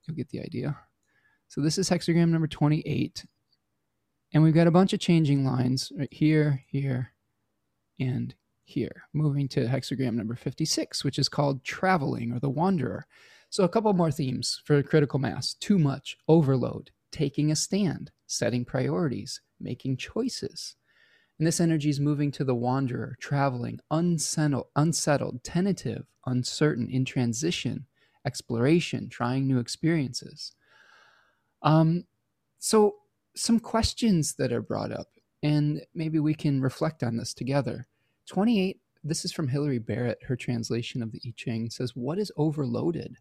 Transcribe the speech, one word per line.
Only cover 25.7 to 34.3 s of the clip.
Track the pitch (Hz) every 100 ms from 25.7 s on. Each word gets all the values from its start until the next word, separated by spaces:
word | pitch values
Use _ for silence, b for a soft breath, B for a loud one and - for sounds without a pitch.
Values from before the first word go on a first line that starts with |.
| 185 - 104 - _ -
uncertain, | 123 123 - 151 139 117
in | 131 127
transition, | - 120 117 160 175 127 104 - _ _ _ -
exploration, | - - 117 123 175 - 117 107
trying | - 120 131 135
new | 131
experiences. | 117 - 156 165 127 127 - 147 - _ b b b b b b b b b _
Um, | 147 156 160 170 - _ _ _ _ _
so | - 220 208 202 _ _ _
some | - - 226
questions | - 226 226 - 233 180 147